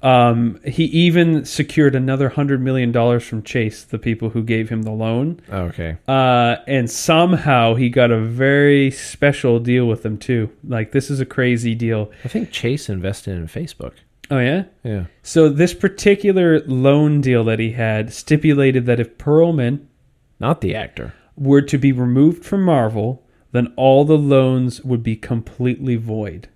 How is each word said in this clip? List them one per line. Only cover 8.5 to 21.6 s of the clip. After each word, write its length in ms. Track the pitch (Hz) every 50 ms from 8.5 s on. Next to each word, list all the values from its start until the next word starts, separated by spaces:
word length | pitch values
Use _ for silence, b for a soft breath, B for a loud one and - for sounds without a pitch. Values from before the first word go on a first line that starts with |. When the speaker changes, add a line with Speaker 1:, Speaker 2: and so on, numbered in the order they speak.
| 139 143 143 143 143 139 139 135
Speaker 1:
special 680 | 131 - - - - - - 143 139 - - 131 117 117
deal 280 | 117 120 123 123 123
with 160 | 117 110 107 -
them 120 | 113 107
too. 340 | 104 - - 127 117 110 107 - _ -
Like, 260 | - 123 113 110 - -
this 180 | 139 131 -
is 100 | 143 131
a 60 | 131
crazy 480 | - - - 127 123 123 117 117 120 113
deal. 360 | 117 120 113 113 107 107 104 - - -
Speaker 2:
I 40 | 120
think 220 | - 113 - -
Chase 380 | - - - 120 131 147 - -
invested 480 | 107 92 87 95 101 - - - 95
in 100 | 87 82 80
Facebook. 440 | - - 170 156 - _ - 64 - _ _ _ _ _ _ -
Speaker 1:
Oh, 80 | 143 135
yeah? 260 | 123 123 147 185 190 - _ _ _
Speaker 2:
Yeah. 220 | 120 110 101 90 85 _ _ _
Speaker 1:
So 260 | - - 165 160 156
this 260 | 139 143 170 175 -
particular 840 | - - 190 190 - - 208 202 202 - 202 190 190 180 170 160 156
loan 600 | 151 - 131 127 127 135 139 147 151 151 151 147
deal 220 | 139 131 127 117 113
that 140 | 113 113 110
he 140 | 113 113 113
had 400 | 123 117 110 110 107 107 120 -
stipulated 760 | - - - 151 151 151 160 147 139 139 135 131 131 123
that 140 | 123 120 117
if 180 | 120 - _ _
Perlman 600 | - 147 147 156 165 170 165 147 123 120 139 143 - _ _ _ _ _ _ _ _ _ _ _
Speaker 2:
Not 220 | - 117 165 -
the 140 | - 92 -
actor. 380 | 107 - - _ - 62 58 - b b b b
Speaker 1:
were 260 | - 143 135 139 143